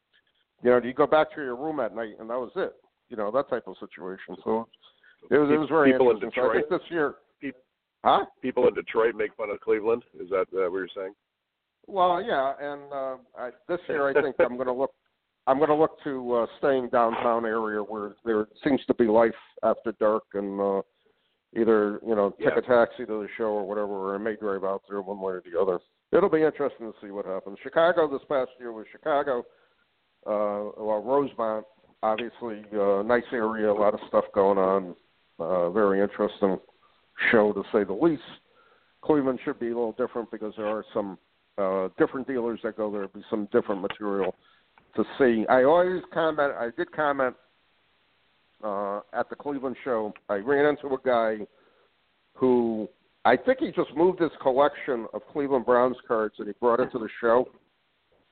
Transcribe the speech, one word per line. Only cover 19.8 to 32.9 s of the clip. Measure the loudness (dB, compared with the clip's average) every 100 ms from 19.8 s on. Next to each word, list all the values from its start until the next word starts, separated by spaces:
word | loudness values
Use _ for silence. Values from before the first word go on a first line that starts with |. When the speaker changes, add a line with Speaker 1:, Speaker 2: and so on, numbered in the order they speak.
| -4
Speaker 1:
dark, | 0 0 0 -2
and, | -6 -6 -2
uh, | -2 -2 -6 _ _ _ _ _ _ 0
either, | 4 4 2 -2 -2
you |
know, | 0 0 0
take | 0
Speaker 2:
Yeah. | 0
Speaker 1:
a |
taxi | 4 4 4 0 -8
to | -8
the | -8 -6
show | -2
or | -2 -4
whatever, | -4 -4
or | -4 -4
I | -4
may | -4 -4
drive | -4 -2
out | -4 -4 -6
there | -8
one | -8 -6
way | -6
or | -6
the | -4 -2
other. | 0 -2 -6 _ _
It'll | 2 2
be | 2
interesting | 2 0 -4 -6 -14
to | -14
see | -12
what | -10
happens. | -8 -8 -10 -14
Chicago | -4 2 4 4 0
this | -2 -4
past | -4 -4 -8
year | -14
was | -12 -16
Chicago, | -10 -2 -2 0 -4 -8 _ _ _ _ _ _ _ -4
uh, | -2 -2 -4 -8 -8
well, | -4 -2
Rosemont, | 0 0 0 -2 -4 -4 -8 _ _ _
obviously, | -2 -2 -4 -10 -12 -12 -6
uh, | 0 2